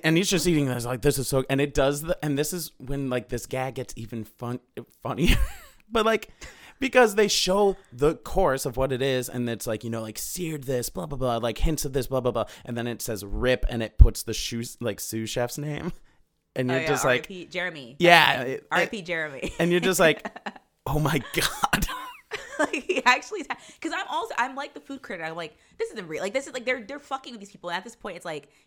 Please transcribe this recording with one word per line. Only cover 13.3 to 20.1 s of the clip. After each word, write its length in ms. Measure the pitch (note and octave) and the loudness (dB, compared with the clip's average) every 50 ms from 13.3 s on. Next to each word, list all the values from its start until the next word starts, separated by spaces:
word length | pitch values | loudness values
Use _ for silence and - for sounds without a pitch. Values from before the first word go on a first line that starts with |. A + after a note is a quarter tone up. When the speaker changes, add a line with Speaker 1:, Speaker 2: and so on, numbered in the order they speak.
| G#2 G#2+ A#2 B2 B2+ B2 - - | -4 0 2 2 2 2 2 0
Speaker 1:
and 140 | B2+ A2+ A2+ | 0 -2 -4
it 140 | G#2+ _ - | 2 _ 10
puts 260 | - - G#2+ - - | 10 10 8 2 -6
the 100 | - A2 | -6 -4
shoe, 300 | - - - B2 A#2 A#2 - - - | -4 -4 -4 -4 -6 -6 -8 -8 -6
like, 220 | A#2+ A#2 G2+ - | -4 -4 -4 -4
sous 280 | - - - A2+ A2+ A2 | -6 -8 -6 -6 -4 -4
chef's 280 | - B2+ A#2+ A#2+ - - | -2 -2 -2 -4 -4 -6
name. 340 | D3 D3+ D3 - - F3+ - - - - _ _ _ | -8 -6 -6 -6 -8 -8 -10 -12 -14 -20 _ _ _
<laughs> 320 | _ _ _ _ _ - | _ _ _ _ _ -4
And 160 | - B2+ B2+ | -2 -2 0
Speaker 2:
Oh, 20 | C3 | 0
Speaker 1:
you're 80 | C3 - | 0 0
Speaker 2:
yeah, 40 | D#3 | 0
Speaker 1:
just 160 | C#3+ B2+ - | 0 2 2
like, 140 | C3+ B2 B2 | 2 2 2
Speaker 2:
R 20 | A#2+ | 0
I 40 | - | -4
P 180 | G3 F3+ E3 - | -12 -14 -14 -10
Jeremy. 480 | - F3+ F3 F3+ D#3+ D3 C3 A2+ C#3 - | -8 -6 -6 -6 -8 -10 -14 -12 -2 4
Speaker 1:
Yeah, 260 | E3+ E3+ E3+ E3 D#3 C#3 C#3 A#2+ | 8 10 10 10 8 6 4 2
Speaker 2:
That's 0 | |
his 100 | B2 B2+ | -2 -4
name. 80 | C3+ - | -6 -8
Speaker 1:
it, 80 | - - | -6 -2
Speaker 2:
R 60 | D3+ F3+ | 0 0
I 60 | E3+ | 0
P 140 | - - G#3 | 0 -2 -8
Speaker 1:
it, 60 | E3+ | -6
Speaker 2:
Jeremy. 480 | F3 E3+ E3 D#3 D3+ C#3 C3 - - - - | -6 -6 -6 -6 -6 -8 -8 -8 -6 -2 0
Speaker 1:
and 120 | E3+ F3 | 2 2
you're 80 | F3 F3 | 2 2
just 180 | E3 F#3+ F#3 F#3 | 2 2 4 6
like, 260 | F#3 D#3+ | 6 6